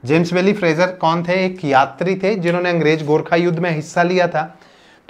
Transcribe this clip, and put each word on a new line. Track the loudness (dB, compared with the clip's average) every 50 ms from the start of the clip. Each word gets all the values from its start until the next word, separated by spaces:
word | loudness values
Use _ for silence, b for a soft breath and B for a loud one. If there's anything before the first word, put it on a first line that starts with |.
| 0
जेम्स | 2 2 2 2 2 0
बेली | 0 2 2 0
फ्रेजर | 2 0 0 2 2 0 0
कौन | -2 -2 -2 0 0 0 -2
थे, | -2 -2 0 0
एक | -2 -4 -4 -2
यात्री | 2 4 4 2 2 -2 -6 -4 -4 -2
थे | -2 0 -2 -2
जिन्होंने | 0 -2 -2 -2 0 0 0
अंग्रेज | 0 0 2 2 0 0 0
गोरखा | 0 0 0 2 0 0
युद्ध | 2 2 0 0 -2
में | -2 -2
हिस्सा | -2 -4 -6 -6 -2 0 0
लिया | 2 2 2 0 0
था। | 0 -4 -6 -6 -10 b b b b b b b b b b